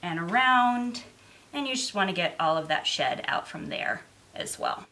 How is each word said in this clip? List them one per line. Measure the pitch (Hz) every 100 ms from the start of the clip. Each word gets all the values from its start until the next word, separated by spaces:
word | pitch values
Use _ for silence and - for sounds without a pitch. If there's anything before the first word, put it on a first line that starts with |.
and | 180 165
around, | 170 233 254 254 247 240 240 240 - - - - -
and | 285 277
you |
just | 262 -
wanna | 208 190
get | 180 170 -
all | 160 160
of | 156
that | 151 -
shed | - 135 - -
out | - -
from | 165 151
there | - - - - - -
as | - - -
well. | 62 - -